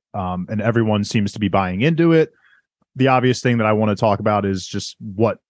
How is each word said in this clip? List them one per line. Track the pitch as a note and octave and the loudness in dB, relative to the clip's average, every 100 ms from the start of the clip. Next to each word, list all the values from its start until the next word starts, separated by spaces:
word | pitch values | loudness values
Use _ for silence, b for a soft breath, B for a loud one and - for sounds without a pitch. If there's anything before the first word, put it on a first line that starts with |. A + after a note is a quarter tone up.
| _ | _
um, | G#2 F#2 F2+ F2+ | -8 -6 -6 -6
and | G#2+ | -4
everyone | G#2+ A#2 A2 G#2 G2+ | 0 0 0 0 0
seems | A#2 G2 | -2 -4
to | - | -4
be | G2+ | -2
buying | G2 F#2 F#2 | 0 -2 -2
into | C#3+ D#3+ E3+ | 0 2 4
it. | D#3+ D#3 b b b b _ _ - | 4 2 b b b b _ _ 0
The | C3 | 2
obvious | C3 B2+ B2 | 4 2 2
thing | B2+ A#2+ | 0 2
that | G#2+ | 2
I | |
wanna | G#2+ G#2+ G2+ | 2 0 2
talk | A2+ G2+ | 0 0
about | G#2+ G#2 G2 | 0 0 0
is | F#2+ - | -4 -6
just | G2+ - - | -10 -10 -14
what | A2 F#2+ A2+ F#2 | -10 -2 -2 -2